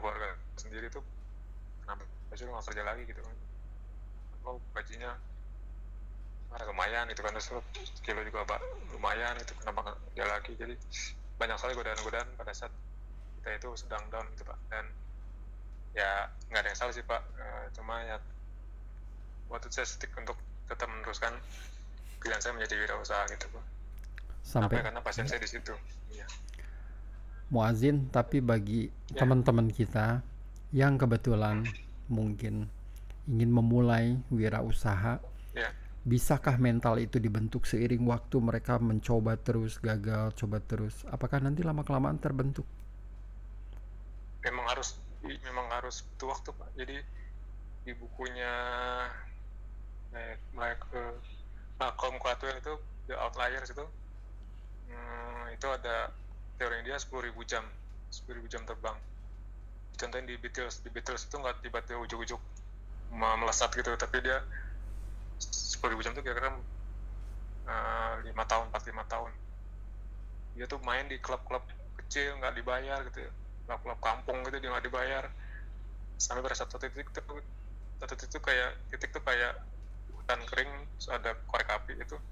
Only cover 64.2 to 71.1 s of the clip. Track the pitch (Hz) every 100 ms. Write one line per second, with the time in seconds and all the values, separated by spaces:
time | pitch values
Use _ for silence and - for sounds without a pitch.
64.2 | 127 131 - - - - - - - -
65.2 | - - - - - - 123 113 110 123
66.2 | 135 120 131 131 - - - - - -
67.2 | - - - - 117 113 113 113 113 113
68.2 | 113 113 110 113 117 107 117 110 120 117
69.2 | 117 - - - - - - - - -
70.2 | - - - 117 127 139 123 123 143